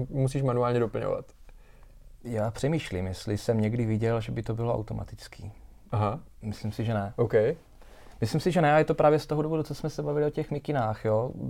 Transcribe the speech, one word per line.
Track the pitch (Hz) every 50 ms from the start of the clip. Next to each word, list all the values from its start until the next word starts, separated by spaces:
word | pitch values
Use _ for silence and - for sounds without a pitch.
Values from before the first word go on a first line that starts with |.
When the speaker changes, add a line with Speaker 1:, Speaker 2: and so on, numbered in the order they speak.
| 127 131
Speaker 1:
musíš | - 135 135 131 131 139 139
manuálně | 131 120 120 123 120 123 120
doplňovat. | 117 104 - 113 107 98 92 98 - - - - - - - - - - - - - - - - - - - - -
Speaker 2:
Já | 117 117 107 107 113
přemýšlím, | 107 - - 139 165 151 - - 95 90 92
jestli | 92 92 - - 110 104 104
jsem | - - 117 110
někdy | 107 107 113 120 117
viděl, | 110 110 107 113 113 113 113
že | 107 117 120
by | 120 110
to | - 113
bylo | 113 117 120 117
automatický. | 110 104 - 110 110 - - - - - - - - 98 98 - - - - - - - -
Speaker 1:
Aha. | - 107 104 101 117 160 - - - - -
Speaker 2:
Myslím | 107 104 - - 107 104
si, | - 110
že | 113 113
ne. | 104 98 98 -
Speaker 1:
OK. | - 117 110 - 110 107 127 170 - - - - - - - - - - - - -
Speaker 2:
Myslím | 151 - - 156
si, | - 185 165
že | 180 160
ne, | 147 147
a | 156
je | 156
to | - 156
právě | - 156 151 151 151
z | -
toho | - 151 151 151
důvodu, | 156 160 156 151
co | - 147
jsme | - - 151
se | - - 151
bavili | 147 147 147 147
o | 151
těch | 147 156 151 -
mikinách, | 156 143 - - 147 139 117 110 107 - -
jo. | 110 107 110 120 131 - - 123 131